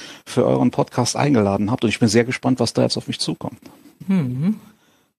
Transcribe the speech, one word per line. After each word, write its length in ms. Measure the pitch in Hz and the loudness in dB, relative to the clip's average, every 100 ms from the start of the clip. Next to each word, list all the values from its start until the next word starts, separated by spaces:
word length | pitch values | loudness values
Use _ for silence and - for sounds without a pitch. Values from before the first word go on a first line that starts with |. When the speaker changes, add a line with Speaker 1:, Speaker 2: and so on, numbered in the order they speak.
| - - | -20 -20
Speaker 1:
für 220 | - - 120 | -4 0 2
euren 240 | 131 127 | 4 2
Podcast 460 | - 135 - 120 - | 0 -2 -2 -2 0
eingeladen 540 | 139 123 98 98 104 | 2 4 2 2 0
habt. 140 | 127 | 0
Und 60 | 110 | -2
ich 80 | - | 0
bin 100 | 113 | 2
sehr 160 | 110 | 4
gespannt, 340 | 117 123 127 131 | 2 -2 -2 0
was 120 | 117 | 0
da 80 | - | 0
jetzt 140 | 120 - | 0 -2
auf 120 | - | -8
mich 120 | - | -8
zukommt. 380 | - 165 - - - - - _ - | -6 -6 -10 -12 -20 -20 -20 _ -2
Speaker 2:
Mhm. 540 | 190 131 123 175 214 - _ _ _ _ | -2 -2 -2 -2 -4 -10 _ _ _ _